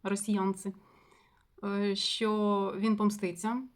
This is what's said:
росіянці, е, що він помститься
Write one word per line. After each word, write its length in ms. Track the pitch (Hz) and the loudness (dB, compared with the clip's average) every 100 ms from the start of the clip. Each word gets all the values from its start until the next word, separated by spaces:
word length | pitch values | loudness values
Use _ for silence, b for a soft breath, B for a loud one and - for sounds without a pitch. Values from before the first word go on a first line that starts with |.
росіянці, 720 | 196 196 208 208 190 190 196 190 B B B B B B B - | -2 -2 0 2 2 -2 -8 -10 B B B B B B B -10
е, 320 | 202 202 202 196 | -4 0 0 0
що 800 | - - 220 214 208 202 196 190 | -2 0 0 2 2 2 0 0
він 200 | 220 208 | 0 4
помститься 680 | 208 208 185 170 220 247 262 | 2 2 -6 -4 -4 -4 -6